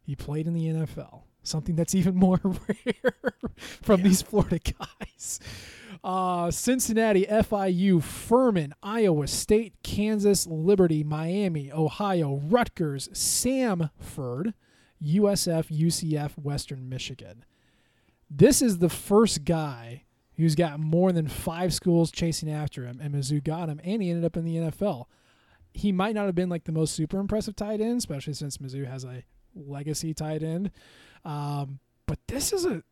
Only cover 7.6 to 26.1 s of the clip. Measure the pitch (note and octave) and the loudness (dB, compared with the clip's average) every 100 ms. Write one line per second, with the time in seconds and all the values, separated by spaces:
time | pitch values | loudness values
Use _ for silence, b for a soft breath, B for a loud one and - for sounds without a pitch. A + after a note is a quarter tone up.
7.6 | G3 F3+ G3 F3 - - - A#3 B3+ F#3+ | 2 4 6 4 2 -10 2 4 6 2
8.6 | C#3+ - G3+ A3+ G#3 D3+ C#3 - - G#3+ | -2 -8 -6 2 4 2 0 -4 2 2
9.6 | A3 _ - - G#3 G#3+ G3+ G3 F3 D#3+ | 2 _ -6 -2 0 2 4 2 0 0
10.6 | E3 G3+ F3 D#3 D3+ D3+ E3 F#3+ G3 D#3 | 2 6 6 4 0 -2 -2 -2 -2 -2
11.6 | C#3 D3+ D#3 - G3+ F3+ D3 C#3 D3+ A#3+ | -6 -2 -2 0 0 0 0 -2 2 2
12.6 | A#3 - D#3 C#3 - - - - B3 C4 | 2 -2 -4 -4 -8 -6 -2 0 0 0
13.6 | B3 F3+ D#3 _ - - B2+ C3 G#3 - | 0 0 -4 _ -14 -8 -6 -4 -4 -6
14.6 | b b b b D3 F#3 G3+ G3 F3 E3 | b b b b 0 4 4 2 0 0
15.6 | D#3+ D#3 E3 E3 D#3+ D3+ D3 - C#3+ C#3+ | -2 0 0 0 -2 -2 -4 -6 -6 -6
16.6 | - C#3 B2+ C3 - C3 G2 A2 _ _ | -8 -12 -10 -10 -10 -12 -16 -20 _ _
17.6 | _ _ _ _ _ _ _ C#3 A3 - | _ _ _ _ _ _ _ 6 8 8
18.6 | B3 F3+ F3 - - G3+ A3+ - C#3+ E3 | 2 2 0 0 4 4 6 2 -2 -2
19.6 | D3+ A#2+ A#2 B2+ _ _ _ - E3 D3+ | -2 -8 -12 -16 _ _ _ 0 2 4
20.6 | E3+ D3 D#3 E3+ F#3 E3+ D3+ - - E3 | 0 0 0 4 4 2 -2 -6 -6 -2
21.6 | F3+ - F3+ E3+ E3 - E3+ D3+ D#3 D3+ | -2 0 2 4 2 0 -4 -2 -4 -4
22.6 | D3 - B2 B2+ D3 C#3+ C3+ D3 C#3+ D#3+ | -6 -6 -12 -8 -6 -4 -2 -2 -2 -4
23.6 | E3 D3+ E3+ A3 F3+ E3+ E3 E3+ E3 E3 | -4 -6 -4 -2 -2 0 -2 -2 -4 -2
24.6 | E3 - G3+ C3 A#3 b b b b b | -4 -2 -4 -4 -10 b b b b b
25.6 | _ - G#3 F#3 G3+ | _ -4 0 0 0